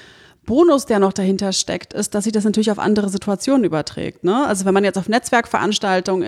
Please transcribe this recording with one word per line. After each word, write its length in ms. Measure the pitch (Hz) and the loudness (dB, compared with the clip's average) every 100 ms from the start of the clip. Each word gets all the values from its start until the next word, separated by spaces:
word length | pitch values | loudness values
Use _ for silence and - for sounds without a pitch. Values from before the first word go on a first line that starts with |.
| - - - _ - | -20 -20 -20 _ 0
Bonus, 400 | 254 349 277 - | 4 4 4 2
der 120 | 214 | 2
noch 120 | 196 | 2
dahinter 400 | 202 190 190 196 | 2 0 0 -2
steckt, 400 | 190 - 180 - | -2 -4 -8 -6
ist, 220 | - 208 | -6 -4
dass 100 | 208 | -2
sich 80 | 208 | -2
das 120 | 214 | 0
natürlich 260 | 214 220 214 | 2 2 0
auf 80 | 202 | 0
andere 300 | - 208 196 | 0 2 0
Situationen 560 | 196 208 190 - 269 | -4 -4 -2 0 2
überträgt, 600 | 185 156 - - - - | 2 -2 -4 -8 -8 -4
ne? 220 | - 240 285 | -2 0 0
Also 180 | 190 | 0
wenn 80 | 190 | 2
man 100 | 196 | 2
jetzt 120 | 202 196 | 2 -2
auf 120 | 196 | -2
Netzwerkveranstaltungen 1160 | 233 - 240 - - 170 202 202 185 196 190 | -2 0 0 0 -2 0 -2 0 0 0 -2